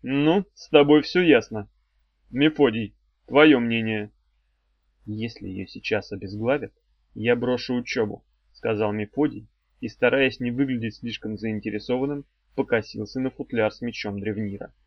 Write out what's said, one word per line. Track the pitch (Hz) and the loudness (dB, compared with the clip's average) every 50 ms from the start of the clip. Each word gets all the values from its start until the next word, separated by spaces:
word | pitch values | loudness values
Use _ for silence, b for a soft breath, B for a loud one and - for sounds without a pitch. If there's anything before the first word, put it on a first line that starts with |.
ну, | - 127 135 139 147 156 165 202 190 _ _ | -6 -2 -2 2 2 4 2 2 0 _ _
с | - - _ | -20 -14 _
тобой | - 151 143 143 147 151 | 6 6 8 8 6 4
всё | 143 - - 180 | 4 2 0 2
ясно. | 185 165 135 117 110 - 113 107 101 - _ _ _ _ _ _ _ _ _ _ _ _ | 6 6 6 4 4 0 -10 -10 -10 -12 _ _ _ _ _ _ _ _ _ _ _ _
Мефодий, | - 127 143 156 156 - 143 127 107 117 110 98 _ _ _ _ _ _ _ | -2 2 2 2 4 4 2 2 2 0 -6 -8 _ _ _ _ _ _ _
твоё | - 123 139 151 156 143 123 | 0 4 6 8 8 8 6
мнение?" | 120 117 117 113 113 110 110 107 104 104 _ _ _ _ _ _ _ _ _ _ _ _ _ _ _ _ _ _ _ | 4 0 -2 -2 -2 -2 -2 -4 -4 -8 _ _ _ _ _ _ _ _ _ _ _ _ _ _ _ _ _ _ _
"Если | 110 107 107 110 117 - - 104 98 | -10 -8 -8 -8 -8 -10 -12 -14 -12
её | 95 98 95 | -10 -10 -12
сейчас | - - 104 _ - 110 107 - - | -12 -14 -12 _ -4 -4 -4 -4 -6
обезглавят, | 104 95 101 95 98 104 110 120 139 147 120 98 _ _ _ _ _ _ _ _ _ | -12 -12 -10 -12 -10 -6 -2 -2 -2 -2 -2 -10 _ _ _ _ _ _ _ _ _
я | 110 107 120 120 | -4 0 0 0
брошу | 120 117 123 123 120 - - 127 | 2 0 -2 -2 -4 -2 -4 -4
учёбу", | 123 120 - - 127 113 104 92 - _ _ _ _ _ _ | -4 -4 -4 -2 -2 -2 -2 -4 -12 _ _ _ _ _ _
сказал | _ _ - 117 110 104 110 104 | _ _ -4 -4 -2 0 0 -2
Мефодий | 104 107 107 104 _ 135 147 147 - - - _ _ _ _ _ _ _ | -2 -4 -6 -6 _ -2 -2 -2 -2 -6 -18 _ _ _ _ _ _ _
и, | - 113 | -12 -12
стараясь | - _ - 123 123 139 139 131 120 - | -4 _ 2 2 4 4 2 2 0 -2
не | 123 120 | -6 -6
выглядеть | 120 127 143 135 127 120 110 113 107 | 0 0 0 0 0 -4 -4 -6 -8
слишком | - - 117 107 - - 110 107 98 | -8 -10 -10 -10 -8 -8 -8 -8 -6
заинтересованным, | 107 113 107 107 98 110 95 107 - - 123 127 135 143 147 143 139 _ _ _ _ _ _ | -4 -4 -4 -4 -6 -6 -6 -6 -4 -4 -2 -2 -2 -4 -4 -8 -10 _ _ _ _ _ _
покосился | - 110 - - 113 107 - - 110 107 101 - 131 | -6 -2 0 0 -2 -2 -4 -10 -10 -10 -8 -6 -4
на | 131 131 | -4 -4
футляр | - - 139 _ - 117 107 107 | -6 -8 -12 _ -2 0 0 0
с | - - | -2 -4
мечом | - 120 110 - - 208 101 101 | -10 -8 -8 -6 -8 -6 -6 -6
Древнира. | 98 110 104 - - 202 - 196 - - _ _ _ | -6 -6 -4 -4 -6 -6 -8 -10 -12 -16 _ _ _